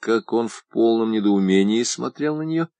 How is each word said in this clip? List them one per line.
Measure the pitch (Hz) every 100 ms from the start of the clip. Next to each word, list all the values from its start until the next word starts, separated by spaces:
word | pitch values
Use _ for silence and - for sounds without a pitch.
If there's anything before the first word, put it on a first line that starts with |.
как | - 113 -
он | 113 113
в | - -
полном | 113 113 113 113
недоумении | 110 101 101 95 95 98 113
смотрел | 120 - 156 - 147 151
на |
нее, | 160 165 165